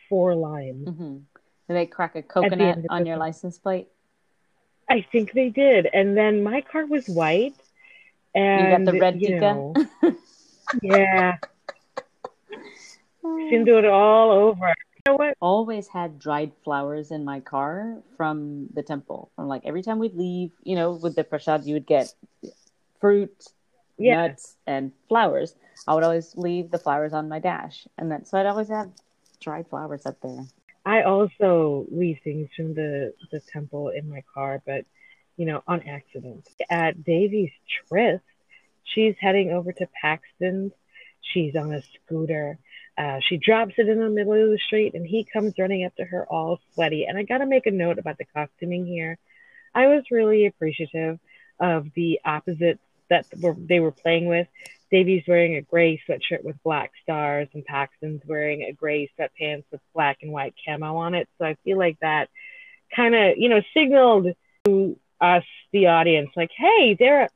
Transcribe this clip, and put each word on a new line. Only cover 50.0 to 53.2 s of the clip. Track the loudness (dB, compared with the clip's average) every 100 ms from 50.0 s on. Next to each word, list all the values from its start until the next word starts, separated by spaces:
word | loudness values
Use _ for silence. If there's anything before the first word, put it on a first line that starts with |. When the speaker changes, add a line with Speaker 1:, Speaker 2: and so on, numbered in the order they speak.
| 2
Speaker 1:
really | 0 4 4 2
appreciative | 0 -6 -4 -8 -6 -6 -6 _ _ _ -4
of | -2 -2 -4
the | -4 -2 -2
opposites | -2 -6 -6 -2 0 0 _ _ 0
that | 0